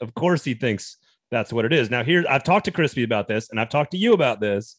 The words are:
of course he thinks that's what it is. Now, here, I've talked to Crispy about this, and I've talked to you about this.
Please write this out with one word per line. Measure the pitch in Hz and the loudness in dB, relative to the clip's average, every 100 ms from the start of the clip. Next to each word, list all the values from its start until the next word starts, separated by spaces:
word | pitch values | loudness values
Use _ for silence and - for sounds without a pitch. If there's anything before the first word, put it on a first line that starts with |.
of | 117 | -12
course | - 170 170 | -2 0 0
he | 143 | 0
thinks | 117 127 101 - - _ _ _ | -4 -2 -2 -6 -16 _ _ _
that's | 117 107 | -6 -2
what | 117 | -2
it | 113 | 2
is. | 160 113 | 2 2
Now, | 123 | -2
here, | 120 175 170 | 2 2 2
I've | 139 | 0
talked | - 196 | 2 2
to | 202 | 2
Crispy | 175 151 - | -2 -2 0
about | 113 110 101 | 0 0 0
this, | 107 - | -2 -2
and | 113 | -4
I've | 113 | -2
talked | 147 147 | 0 -2
to | 185 | 0
you | 226 | 2
about | 202 135 104 | 4 4 0
this. | 104 101 107 | 0 -2 -4